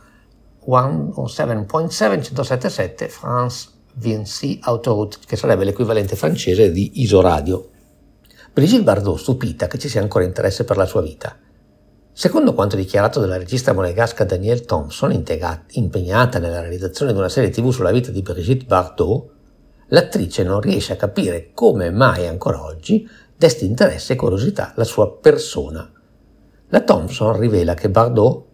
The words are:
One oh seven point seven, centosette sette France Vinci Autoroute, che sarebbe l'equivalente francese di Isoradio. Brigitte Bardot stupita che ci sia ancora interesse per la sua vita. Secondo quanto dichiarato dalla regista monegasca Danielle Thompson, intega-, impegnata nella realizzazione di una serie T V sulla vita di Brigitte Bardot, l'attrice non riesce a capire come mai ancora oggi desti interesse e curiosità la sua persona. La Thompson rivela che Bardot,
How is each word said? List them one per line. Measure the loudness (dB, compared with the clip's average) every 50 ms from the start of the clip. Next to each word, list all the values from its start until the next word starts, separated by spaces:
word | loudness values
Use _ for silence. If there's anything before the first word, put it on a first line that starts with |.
| _ _ _ _ _ _ _ _ _ _ _ _ -4
One | 0 2 2 2 2 -2 -4 -4 -6 -6
oh | -6 -8
seven | -6 -4 -4 -4 -2 -2 -4 -4
point | -2 -2 -2 -2 -2
seven, | -2 0 0 0 0 -2 -4
centosette | -6 -6 -6 -4 -4 -4 -4 -4 -4
sette | -4 -4 -6 -6 -6 -8 -10 -10
France | -12 -12 -8 -4 -2 -2 -2 -2 -4 -8 -12 -18 _ _ _ _ -14
Vinci | -8 -4 -4 -4 -4 -4 -8 -10 -8 -6 -6 -6 -4 -4
Autoroute, | -2 -2 -2 0 0 0 0 -2 -4 -6 -12 -12
che | -8 -6
sarebbe | -2 2 2 2 2 2
l'equivalente | 0 0 0 0 0 2 0 0 -2 -2
francese | -2 -2 0 0 0 0 2 4 6 6 4 4
di | 2 -2 -2 -2 -2 0
Isoradio. | 4 6 6 6 6 4 2 0 -2 -4 -4 -6 -10 _ _ _ _ _ _ _ _ _ _ _ _ _ -20 -20 -8
Brigitte | 0 2 2 4 4 4 4
Bardot | 4 2 2 2 0 -2 -2
stupita | -2 -2 -2 -2 -2 -6 -6 -4 -6
che | -6 -6 -6
ci | -6 -4
sia | -2 -2
ancora | -2 0 0 0 0
interesse | 0 -2 -2 -2 -2 0 -2 -2
per | 0 0 0
la | 0
sua | 0 0 -2 -2
vita. | -4 -6 -10 -14 -14 -14 -16 _ _ _ _ _ _ _ _ _ _ _ _ _ _ _
Secondo | -2 0 0 2 2 2 2 2
quanto | 2 0 0 0
dichiarato | -2 -2 0 0 2 2 2 0 0
dalla | -2 -2 -2 -4
regista | -6 -4 -6 -4 0 0 0
monegasca | 0 0 -2 0 0 0 0 0 -2 -2
Danielle | 0 0 -2 0 0 0 -2 -2
Thompson, | -2 -4 -4 -4 -4 -6 -4 -2 0 0
intega-, | 0 -2 -4 -4 -4 -4 -6 -6 -8 -12 -10
impegnata | -6 -4 -4 -2 -2 -4 -4 0 2 2 2 2 0 -2
nella | -4 -4 -4 -6
realizzazione | -6 -8 -8 -6 -6 -6 -6 -2 -2 0 0
di | 0
una | 0 0
serie | 0 2 0 0
T | 0 0 0
V | 0
sulla | 0 0 2 2 2
vita | 2 0 -2
di | -4 -6
Brigitte | -6 -6 -6 -4 -2 0 0 -2 0
Bardot, | 0 0 0 0 0 -2 -2 -2 0 0 -2 -4 -8 -18 _ _ _ _ _ _ _ _ _ _
l'attrice | 2 4 4 4 4 0 -2 -2 -2 -2 -2 -2
non | 0 0 0
riesce | 0 0 0 0 -2 -4 -4
a |
capire | -4 -4 -4 -2 -2 -2 -2 -2 -4 -8 -12 _
come | 2 4 4 4 4 0 -2
mai | 2 2 4 4 2 2 -2
ancora | -4 -4 -4 -4 -4 -4 -4 -6
oggi | -12 -14 -10 -4 0 0 0 0 -2 -14 -20 -20 _ _
desti | 4 4 4 4 4 -2
interesse | -2 0 2 2 2 2 0 -4 -4 -4
e |
curiosità | -2 -2 -2 0 0 0 -2 -2 -2 -6 -6 -2
la | -2 -2
sua | 0 2 0 0 0 0 2
persona. | 4 6 6 4 2 -6 -6 -6 -8 -8 -8 -12 -14 -16 _ _ _ _ _ _ _ _ _ _ _ _ _ _ _ 2
La | 2 2 4
Thompson | 4 4 2 2 -4 -4 -2 0 0 2 2
rivela | 2 2 2 2 2 0 0
che | 0 0 2
Bardot, | 4 4 4 4 4 4 4 4 4 0 -6 _